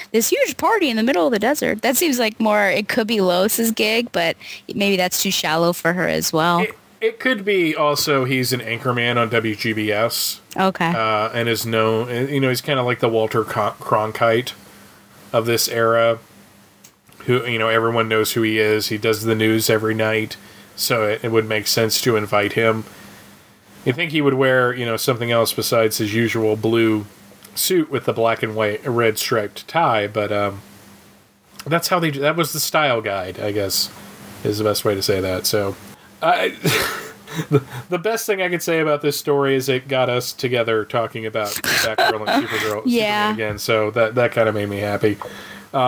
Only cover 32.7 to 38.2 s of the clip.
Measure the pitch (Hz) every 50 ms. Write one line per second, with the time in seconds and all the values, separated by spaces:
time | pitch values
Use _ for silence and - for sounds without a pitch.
32.7 | - 160 151 139 123 113 107 107 98 98 92 92 95 - 107 104 101 104 98 95
33.7 | - - - - - - - - - - - - - - - 110 104 104 107 107
34.7 | 101 - - 110 101 98 95 - 104 95 95 95 92 92 - - - 107 101 98
35.7 | 98 - - - - - - - - - 160 165 175 - - - - - 185 165
36.7 | 123 - - - - - - - - - - - - 160 156 - 151 135 - -
37.7 | - 127 - - 175 175 170 214 226 220